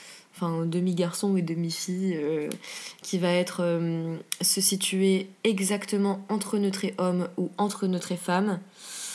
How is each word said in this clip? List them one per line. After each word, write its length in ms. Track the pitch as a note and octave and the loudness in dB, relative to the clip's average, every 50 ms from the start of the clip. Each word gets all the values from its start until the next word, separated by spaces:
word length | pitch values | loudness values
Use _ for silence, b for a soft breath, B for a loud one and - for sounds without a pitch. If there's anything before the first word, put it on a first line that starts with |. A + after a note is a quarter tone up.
| B B B B B B B | B B B B B B B
enfin 300 | - F3 E3 E3 E3 E3 | -4 -2 0 0 0 0
demi-garçon 720 | E3+ D#3+ F3 F3+ F#3 F3 E3+ F3 E3+ - - G#3+ G3+ G3 | 0 2 2 2 2 2 2 2 0 0 0 0 2 2
et 60 | F#3 E3+ | 2 2
demi-fille, 720 | D#3+ E3 E3 E3+ E3 D#3+ - - F#3+ F3+ F#3 F#3+ F#3+ E3+ D#3 | 0 0 -2 -2 -2 -2 -4 -4 -4 -2 -2 0 0 0 0
euh, 300 | D3 D3+ D#3+ D3+ D3+ D3+ - - B B B B B B B B B | 0 0 0 0 -2 -4 -6 -10 B B B B B B B B B
qui 160 | - - F3 | -2 0 2
va 120 | F3+ F3 | 4 4
être, 280 | F3 F3+ F3+ F3+ - - | 4 4 2 0 0 0
euh, 560 | F3 E3+ E3+ E3 E3+ E3 E3 E3 E3 E3 E3 D#3+ - - - - | 0 2 2 2 2 0 0 -2 -2 -4 -6 -6 -8 -8 -6 -2
se 180 | F#3 - - G3 | 0 0 2 2
situer 680 | F#3+ - G3 F#3+ - - F#3+ F#3+ F#3+ F#3+ F#3+ F#3 F#3+ - - - - | 2 2 2 0 0 0 2 4 4 6 4 4 0 -4 -6 -2 0
exactement 840 | A3+ G#3+ F#3+ G3 F#3 G#3 G3+ G3+ - G#3+ G3 G3+ G3+ F#3+ G3 G3 - | 0 2 2 0 0 0 -2 -2 -2 0 2 2 2 0 -2 -2 -4
entre 280 | G#3+ G#3 G#3 - - | -4 -4 -2 -2 0
neutre 260 | G#3 G3+ G3 F#3+ - - | 0 2 0 0 -2 -4
et 100 | F3+ - | -4 0
homme 300 | - F#3 F#3 F3+ F3+ E3+ - - | 0 2 2 2 2 0 -2 -2
ou 140 | - F3+ E3 - - | -2 -4 -2 0 0
entre 260 | G#3 G3+ G3+ - G3 | 0 0 0 0 0
neutre 260 | F#3 F#3 F3 - - | 0 0 0 -2 -4
et 60 | F3+ | -4
femme. 420 | E3+ - - F3+ F#3 G3+ G#3+ F#3 F3+ - B B B B B B B B B | -4 0 0 2 2 2 2 0 -2 -4 B B B B B B B B B